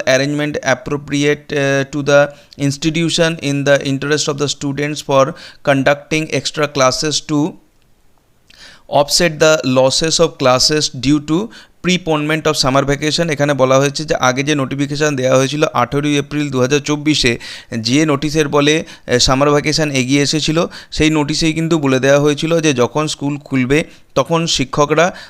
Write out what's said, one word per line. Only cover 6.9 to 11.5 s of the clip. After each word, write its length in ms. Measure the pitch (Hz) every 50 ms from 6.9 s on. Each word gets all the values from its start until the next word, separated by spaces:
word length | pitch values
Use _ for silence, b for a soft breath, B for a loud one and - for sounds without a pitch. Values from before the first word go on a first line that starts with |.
| - - 160 156 143 -
to 360 | - - 156 147 147 185 - - _ _ _ _ _ _ _ _ _ _ _ _ _ _ _ _ _ _ B B B B B B B B
offset 520 | - 139 147 - - - 175 165 156 147
the 200 | 160 156 156 156 -
losses 560 | 131 127 131 127 131 131 - 165 160 151 -
of 180 | 165 156 - -
classes 520 | 143 127 127 127 120 - 151 151 143 -
due 300 | - 131 117 135 151 151
to 300 | 143 147 156 175 220 233